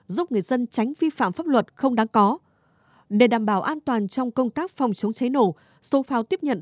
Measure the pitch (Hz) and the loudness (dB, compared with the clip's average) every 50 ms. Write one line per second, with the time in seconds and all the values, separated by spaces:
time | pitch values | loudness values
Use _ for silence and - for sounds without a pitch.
0 | _ - 185 320 349 - 247 196 175 - 254 247 240 - - 233 220 262 302 - | _ -6 -4 -4 -4 -2 -2 -4 -2 0 -2 -2 -2 -2 -2 -2 -2 -2 -2 -2
1 | 330 311 - - 233 185 - - 330 320 269 220 - - _ - 277 269 240 220 | -2 -2 0 -2 -2 -2 -2 -4 -2 2 2 2 2 0 _ -2 -2 0 2 0
2 | 226 220 - 214 202 208 285 - - _ _ _ _ _ _ _ _ _ _ _ | 0 2 4 4 4 4 2 -2 -8 _ _ _ _ _ _ _ _ _ _ _
3 | _ - 208 208 247 226 233 226 214 214 202 185 - - 311 302 - 277 240 220 | _ -2 4 4 4 4 4 2 0 0 0 0 0 -2 -4 -4 -4 -2 -2 -2
4 | 202 190 - 262 262 240 - 262 254 220 - 294 349 381 - - 262 226 190 - | -2 -2 -4 -4 -4 -2 -2 -2 -2 -2 -2 -4 -6 -6 -4 -2 -2 -2 -2 -2
5 | 214 214 220 - 254 247 269 277 220 185 - - _ _ _ _ - - 277 277 | -4 -4 -4 -2 -4 -2 2 2 2 0 0 -6 _ _ _ _ -4 -2 0 0
6 | 262 - 269 233 226 - 381 - 302 285 233 160 | 0 0 -2 -4 -2 -2 -4 -4 -2 -2 -4 -2